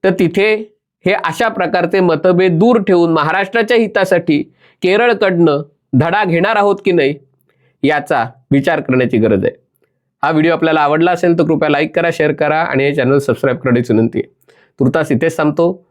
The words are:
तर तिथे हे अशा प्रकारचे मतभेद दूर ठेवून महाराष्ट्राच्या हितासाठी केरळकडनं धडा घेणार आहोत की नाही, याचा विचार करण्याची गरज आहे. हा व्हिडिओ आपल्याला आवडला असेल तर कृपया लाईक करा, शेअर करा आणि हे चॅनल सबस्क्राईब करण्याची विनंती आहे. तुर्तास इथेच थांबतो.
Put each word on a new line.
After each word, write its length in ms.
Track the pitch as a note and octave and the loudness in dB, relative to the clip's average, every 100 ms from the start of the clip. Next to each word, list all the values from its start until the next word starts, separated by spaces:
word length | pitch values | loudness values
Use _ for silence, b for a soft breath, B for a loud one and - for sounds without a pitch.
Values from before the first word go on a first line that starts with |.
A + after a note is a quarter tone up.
तर 60 | F#3+ F#3 | -2 0
तिथे 360 | F3 - G#3+ G#3+ G#3+ _ _ _ | 0 0 0 0 -4 _ _ _
हे 80 | - | -4
अशा 360 | G3+ E3 D#3+ A#3 | -2 -4 -2 -4
प्रकारचे 520 | A3 G3+ F3+ F3 G3 | -2 -2 -2 -2 0
मतभेद 580 | F3+ D#3+ F#3 F3+ F#3 D#3+ | 0 0 0 2 2 2
दूर 200 | A3+ B3 | 2 2
ठेवून 300 | F#3+ F3+ E3+ | 2 2 2
महाराष्ट्राच्या 640 | D#3+ D3 F3+ F#3+ A#3 A3+ A#3+ | 0 0 -2 -2 -4 0 0
हितासाठी 680 | A3 - F#3+ F3+ E3+ D3 - b b b | 0 0 0 0 0 -2 -2 b b b
केरळकडनं 800 | F#3 G3+ A#3+ G#3 G3 F3 E3 C#3+ D3+ _ _ | -2 2 2 0 0 2 2 0 -6 _ _
धडा 300 | C3 D#3+ G3 | 0 0 0
घेणार 320 | G3+ E3 F#3+ A3 | 0 0 0 0
आहोत 200 | G3+ G3 | 0 0
की 80 | G3+ | 0
नाही, 220 | F3 C#3 D3 _ _ _ _ _ _ | 0 0 -2 _ _ _ _ _ _
याचा 420 | C#3 D3 C#3+ C#3+ A#2 - _ | -2 -2 -2 -2 -2 -8 _
विचार 300 | C#3 C#3 D#3 | 0 0 -2
करण्याची 380 | - B2+ B2 A#2 | 0 0 0 0
गरज 260 | G#2+ G2+ | 2 2
आहे. 100 | F#2+ - _ _ _ _ _ _ | 0 -4 _ _ _ _ _ _
हा 80 | C#3+ | -2
व्हिडिओ 220 | D#3 D#3+ | 0 0
आपल्याला 280 | D#3+ D#3+ D#3+ | 0 0 0
आवडला 320 | D3 D3+ E3+ | 0 2 0
असेल 260 | F3 F3+ E3+ | 0 0 0
तर 60 | |
कृपया 260 | D3 D#3 D3+ | 0 0 0
लाईक 260 | C#3+ D#3 - | 0 -2 -2
करा, 140 | E3+ | -2
शेअर 200 | E3 D3+ | 0 -2
करा 280 | D3 D3 D#3 | 0 -2 -2
आणि 240 | E3 C3+ | -2 0
हे 100 | C#3 | 0
चॅनल 240 | C#3+ B2+ C#3 | 0 0 0
सबस्क्राईब 380 | C#3 A#2+ C#3 B2 | 0 -2 -2 -2
करण्याची 360 | C3 B2 B2 | 0 0 2
विनंती 260 | G#2+ A2+ - | 0 0 -2
आहे. 360 | - _ b b b _ | -8 _ b b b _
तुर्तास 320 | C3+ D#3+ D#3 | -2 0 -2
इथेच 240 | C3 E3 D#3+ | 0 -2 -2
थांबतो. 360 | D3+ D3 E3+ F#3 _ | -2 0 -2 -2 _